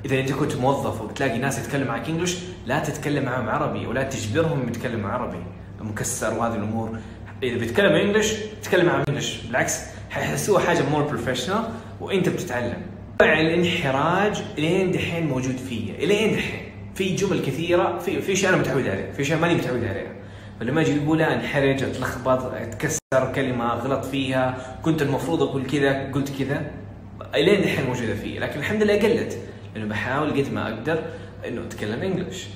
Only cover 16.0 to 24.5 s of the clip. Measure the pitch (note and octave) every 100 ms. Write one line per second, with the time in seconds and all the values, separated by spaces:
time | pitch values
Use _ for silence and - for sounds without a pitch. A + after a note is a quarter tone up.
16 | D#3+ G#3 G#3+ - - - - - - -
17 | F#3+ D3+ G3 D3+ C#3 D#3 E3+ F3+ F3+ F3
18 | G3 D3 - F#3+ F#3+ E3+ C3+ C3 G#2 F#2+
19 | F#2+ - C#3 D#3 E3+ D3 B2 B2 G#2 F#2+
20 | F#2+ - - - - - A#2 D3+ C#3 D3
21 | D3 D#3+ D#3 B2 - C#3+ C#3 C3 A#2 -
22 | B2+ - C3 B2+ B2 - G#2+ - D3+ -
23 | _ C3 B2+ C#3+ C3 A#2+ A#2+ A#2 C3 C3+
24 | - C3+ C3 C3 B2+